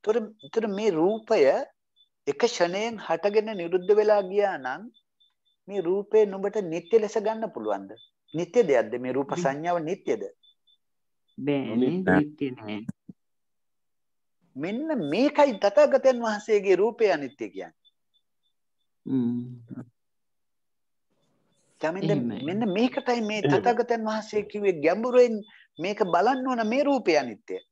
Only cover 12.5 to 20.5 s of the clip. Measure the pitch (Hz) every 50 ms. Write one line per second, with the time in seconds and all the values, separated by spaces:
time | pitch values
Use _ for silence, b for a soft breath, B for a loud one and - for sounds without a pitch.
12.5 | 123 123 110 107 107 101 113 - - _ _ - - _ _ _ _ _ _ _
13.5 | _ _ _ _ _ _ _ _ _ _ _ _ _ _ _ _ _ _ _ _
14.5 | _ 131 147 180 208 247 311 320 311 240 160 139 151 202 262 294 294 - 294 285
15.5 | 226 - - 302 302 294 302 269 262 262 - 269 254 240 233 220 208 208 - -
16.5 | 214 202 190 196 185 175 202 233 214 - 226 202 175 151 143 123 - _ 113 101
17.5 | - 95 90 80 _ _ _ _ _ _ _ _ _ _ _ _ _ _ _ _
18.5 | _ _ _ _ _ _ _ _ _ _ _ 127 131 131 120 120 120 120 123 127
19.5 | 123 120 117 _ - - 127 _ _ _ _ _ _ _ _ _ _ _ _ _